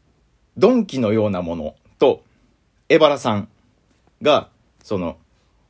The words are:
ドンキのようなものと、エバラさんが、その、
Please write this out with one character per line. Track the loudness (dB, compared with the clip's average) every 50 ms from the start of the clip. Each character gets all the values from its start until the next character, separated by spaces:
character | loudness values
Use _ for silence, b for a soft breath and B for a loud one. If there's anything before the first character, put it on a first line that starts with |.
| _ _ _ _ _ _ _ _ _ _ _
ド | 2 2 4
ン | 4 2 -2
キ | -4 -4 -4
の | -2 0 0
よ | 0 0
う | -2
な | -4 -4 -6
も | -8 -8
の | -8 -10 -12 -14 _ _ _ _ _
と、 | 0 0 0 -2 _ _ _ _ _ _ _ _ _ _ _ _ _ 0
エ | 2 4
バ | 4 2
ラ | 2 0
さ | -2 -4 -4
ん | -4 -6 -8 _ _ _ _ _ _ _ _ _ _ _ _ _ _ 0
が、 | 0 0 0 -2 -6 _ _ _ _ _ _ _
そ | -8 -8
の、 | -6 -6 -8 -10 -12 _ _ _ _ _ _ _ _ _